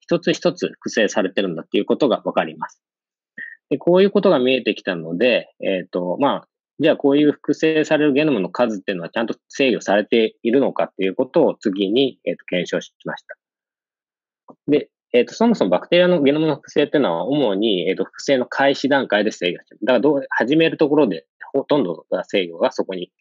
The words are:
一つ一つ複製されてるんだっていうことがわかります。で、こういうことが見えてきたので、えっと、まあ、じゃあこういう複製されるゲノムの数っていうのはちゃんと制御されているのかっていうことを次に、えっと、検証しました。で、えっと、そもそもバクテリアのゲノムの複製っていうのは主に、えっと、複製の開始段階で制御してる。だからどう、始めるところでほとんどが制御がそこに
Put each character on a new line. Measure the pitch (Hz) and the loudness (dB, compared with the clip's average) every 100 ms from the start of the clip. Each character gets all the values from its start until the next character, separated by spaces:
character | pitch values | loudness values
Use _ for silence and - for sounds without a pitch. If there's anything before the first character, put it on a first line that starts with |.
一 | - 170 | -4 -2
つ | 175 | -2
一 | 156 180 | -2 -2
つ | - - | -2 -6
複 | - - | -8 -6
製 | - 104 | 0 0
さ | - | 0
れ | 95 | -2
て | - | -2
る | 98 | -4
ん | 80 | -6
だ | |
っ | - | -4
て | - | -4
い | |
う | |
こ | 98 120 | -2 0
と | 143 | 0
が | 95 | 0
わ | - | -2
か | 82 | -4
り | 80 78 | -4 -8
ま | - | -14
す。 | - _ _ _ _ _ - - - _ | -14 _ _ _ _ _ -20 -18 -20 _
で、 | 139 | -2
こ | - | 4
う | 180 | 4
い | 196 | 4
う | |
こ | 202 | 4
と | 196 | 2
が | 156 | 4
見 | 127 | 2
え | 131 | 0
て | 113 | 0
き | - | -4
た | - 90 | -4 -6
の | 80 85 | -6 0
で、 | 123 104 - _ | 2 2 -2 _
え | 95 95 90 | -4 -4 -4
っ | |
と、 | 90 90 87 | -6 -4 -2
ま | 139 98 | 0 -2
あ、 | - _ _ - | -8 _ _ -2
じ | 151 | 0
ゃ | |
あ | 127 | 2
こ | 143 | 2
う | 143 | 4
い | 151 | 2
う | |
複 | 143 - | 0 -4
製 | 147 160 160 | 0 0 0
さ | 147 156 | 0 2
れ | 151 | 2
る | |
ゲ | 135 | 2
ノ | 156 | 2
ム | 120 | 0
の | 90 | -2
数 | - 123 104 | -2 -2 -2
っ | |
て | - | -6
い | |
う | 95 | -8
の | |
は | 82 | -6
ち | - | -6
ゃ | |
ん | 120 | -6
と | - _ | -8 _
制 | - 135 | -2 0
御 | 92 | 0
さ | - 101 | 0 0
れ | |
て | 104 120 110 - | 2 2 0 -2
い | 117 | 0
る | 127 | 2
の | 117 | 0
か | - | -2
っ | 85 - | -4 -2
て | |
い | 95 | -4
う | |
こ | 87 135 | -2 -2
と | 175 123 | 2 2
を | |
次 | - 113 95 98 | 0 -4 -2 0
に、 | 113 135 - | 0 0 -4
え | - | -8
っ | - | -10
と、 | - | -6
検 | 90 - | -6 -4
証 | 87 | -6
し | - _ | -8 _
ま | 80 - | -14 -14
し | |
た。 | - - _ _ _ _ _ _ _ _ _ _ - - - | -16 -20 _ _ _ _ _ _ _ _ _ _ -20 -14 -2
で、 | 143 - _ _ | 0 -2 _ _
え | 123 | 0
っ | |
と、 | 120 | 0
そ | - 233 | 0 0
も | |
そ | 208 | 2
も | 101 | 0
バ | 87 | 0
ク | - | 2
テ | 175 | 2
リ | |
ア | 180 | 4
の | 180 | 4
ゲ | 139 | 2
ノ | 147 | 2
ム | 160 | 0
の | 147 | -2
複 | - | -4
製 | - | -2
っ | 143 | 0
て | 156 | 0
い | |
う | |
の | 110 82 | 0 -2
は | 92 | -2
主 | 147 123 | 0 0
に、 | 95 113 95 85 | 0 0 0 -2
え | |
っ | 92 | -2
と、 | |
複 | - - | -4 -6
製 | - 135 | -2 0
の | 120 | 0
開 | - 139 | 0 0
始 | 135 135 | 0 0
段 | 139 110 | 0 2
階 | 104 | 0
で | 107 | 0
制 | - 90 | -2 -4
御 | 87 | -4
し | - | -10
て | |
る。 | _ | _
だ | 107 | 0
か | |
ら | 127 | 2
ど | 131 143 | 2 0
う、 | 135 | -2
始 | - 117 156 | -4 0 2
め | 160 | 2
る | 151 | 2
と | 151 | 2
こ | 147 | 2
ろ | 135 | 2
で | 85 - _ - | 0 -10 _ -6
ほ | 139 | -6
と | 127 147 | 0 0
ん | |
ど | 95 80 - | 0 -6 -6
が | 92 | -6
制 | 90 104 87 | -2 -2 -2
御 | 82 | -2
が | 120 | -4
そ | - | -2
こ | 95 | -6
に | 95 90 _ | -8 -12 _